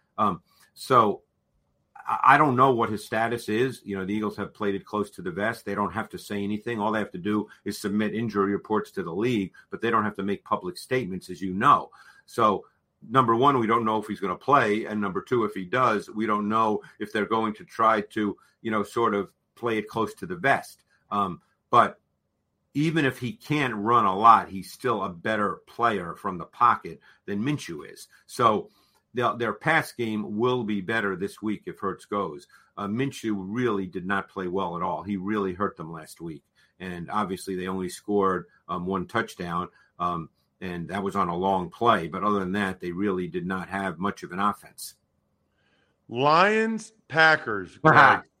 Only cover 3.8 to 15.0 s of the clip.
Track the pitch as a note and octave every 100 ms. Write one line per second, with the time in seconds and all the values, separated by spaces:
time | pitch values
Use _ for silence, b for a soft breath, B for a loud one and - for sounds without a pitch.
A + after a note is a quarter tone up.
3.8 | - G2 F#2+ G#2+ G#2 G#2 G2 - G#2 G2
4.8 | - G#2+ G2+ - F#2 E2+ G#2+ A#2 - G2
5.8 | G2 F#2 G#2+ F2+ - G#2 G2+ G#2 A#2+ A#2
6.8 | G#2 A2 G2 F#2 F#2 G#2 G#2 B - G2
7.8 | G#2 G#2 G#2+ G#2+ A#2 G2+ G2 G2 - G#2+
8.8 | G2+ - E2+ E2+ A#2+ A#2 F#2+ b b G2
9.8 | A#2 A2+ G#2 G2+ G2 G2 - G#2+ F2+ F2
10.8 | - C3 F2+ F#2 - F2 F#2+ F#2 C3+ C3
11.8 | - B B B _ - A2 G2 b b
12.8 | _ _ - B2+ A#2+ A2+ C#3 C3 A2 A#2
13.8 | A2 A2 G#2+ G2+ G2 F2+ - C#3 A2+ G#2+
14.8 | A2 G#2+